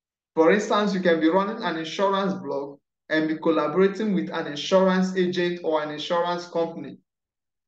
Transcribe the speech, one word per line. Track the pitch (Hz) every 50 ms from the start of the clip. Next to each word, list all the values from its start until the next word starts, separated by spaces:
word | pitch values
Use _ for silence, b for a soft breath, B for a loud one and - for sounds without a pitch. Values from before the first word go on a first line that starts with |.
| _ _ _ _ _ _ -
For | 160 160 165
instance, | 190 208 - - 226 208 208 190 190
you | 185
can | 185 175 165 160
be | 156 160
running | 170 190 196 208 226 233 196
an | 175 160
insurance | 160 160 156 - - 196 196 196 190 196 180 139
blog | 127 135 139 139 139 139 143 143 - _ _ _ _ _ -
and | 156 156 156
be | 156 156
collaborating | 156 - 170 156 156 151 151 151 185 190 196 190 - 220 214 185
with | 160 156 -
an | - 165 160
insurance | 156 147 147 - - 190 185 190 185 185 185 185 185 185
agent | 190 180 180 180 180 175 175 175 175 175
or | 160 156 151 151
an | 151
insurance | 151 147 - - 175 170 175 175 175 175 175
company, | - - 170 165 - - 151 - 127 - - _ _ _ _ _ _ _ _ _ _ _ _ _